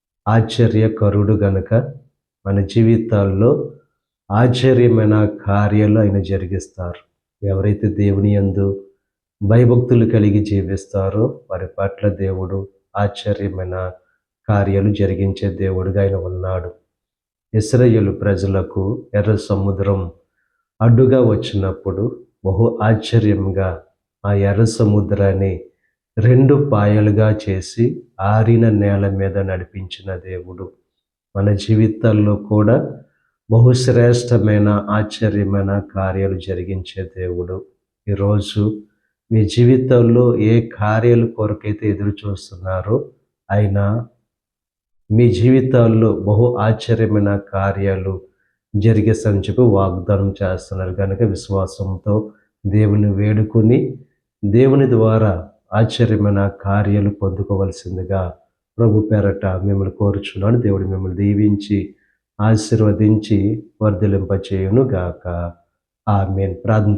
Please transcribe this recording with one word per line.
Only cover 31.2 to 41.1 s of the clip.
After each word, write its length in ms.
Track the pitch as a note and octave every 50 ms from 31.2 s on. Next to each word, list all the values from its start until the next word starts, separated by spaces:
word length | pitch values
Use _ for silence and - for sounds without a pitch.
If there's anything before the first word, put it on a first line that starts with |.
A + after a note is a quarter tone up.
| _ _ -
మన 180 | G2 G2 G#2 G2+
జీవితాల్లో 840 | G2 - - A2 A2 A2 G#2+ - - - A2+ G#2+ G#2+ G#2+ G#2 G2+
కూడా 640 | G2+ - - G#2+ G#2+ G#2 G#2 A#2+ D3+ - - - - - _ _ _ _ _ _ _ _ -
బహుశ్రేష్టమైన 1160 | A2 A#2 A#2+ B2 B2 B2 - - - A#2+ A#2 A#2+ B2 A#2+ - - B2 A2+ G2 A2 G#2+ G#2 G#2 G#2
ఆశ్చర్యమైన 1120 | G#2 G#2 G2+ - G#2 G#2+ G#2+ - - - A#2 G#2+ G#2 G#2 G2+ G2 G2+ G2+ G2 G2 G2 G2+ G2+ - -
కార్యాలు 440 | G2 F#2+ F#2+ F#2 F#2+ G2 F#2+ F#2+ F2+
జరిగించే 720 | - G2 F#2+ F2 F2+ F#2 F#2+ F#2 F2 - - F#2+ F#2 F2+ -
దేవుడు. 480 | F#2 F#2 F2+ F2 F2 F2+ F2 F#2 F#2+ - - _ _ _ _ _ _ _ G#2
ఈరోజు 720 | G2+ G2 G2+ G2+ G#2 G2+ G2 - - G#2 G#2 G#2+ G#2+ G#2+ - _ _ _ _ _ _ _ _ - A2+
మీ 120 | A2+ G#2
జీవితాల్లో 920 | - - A#2+ A#2+ A#2+ C3 B2+ B2+ B2+ B2+ A2+ A#2 A#2 A#2 B2 B2 B2 - -
ఏ 300 | G#2+ G#2+ A2+ A#2 - -
కార్యాల 580 | - - G#2 G#2 A2 A2+ A2+ A#2+